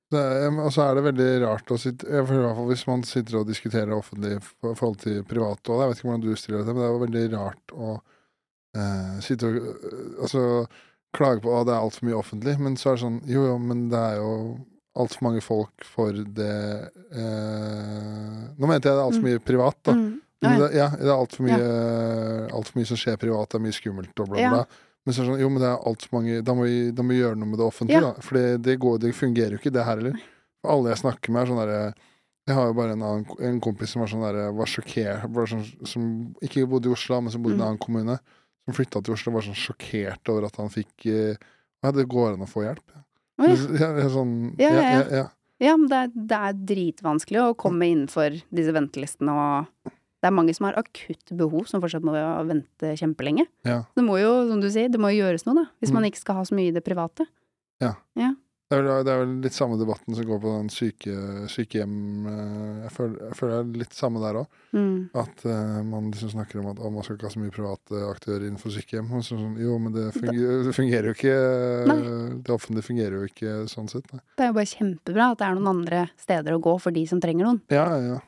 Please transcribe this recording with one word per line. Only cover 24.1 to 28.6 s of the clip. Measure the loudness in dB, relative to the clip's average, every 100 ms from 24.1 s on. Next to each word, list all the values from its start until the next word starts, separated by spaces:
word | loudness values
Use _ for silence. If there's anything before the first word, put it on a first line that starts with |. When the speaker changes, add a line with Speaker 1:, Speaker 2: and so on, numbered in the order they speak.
| -6
Speaker 1:
bla, | -2
bla, | 2
Speaker 2:
Ja. | 4
Speaker 1:
bla. | 2 0 -8 _ _ -4
Men |
så | 0
er | 0
det |
sånn, | 2
jo, | 2
men | 4
det | 2
er | 2 -2
alt | -4 -2
for | -2
mange, | 0 0
da | 0
må | 2 2
vi, | 2 0
da | 0
må | 2
vi | 2
gjøre | 2 0
noe | -2
med | 0
det | 0
offentlige, | 0 4 4
Speaker 2:
Ja. | 4
Speaker 1:
da. | 0
For | -2 2
det, | 2 2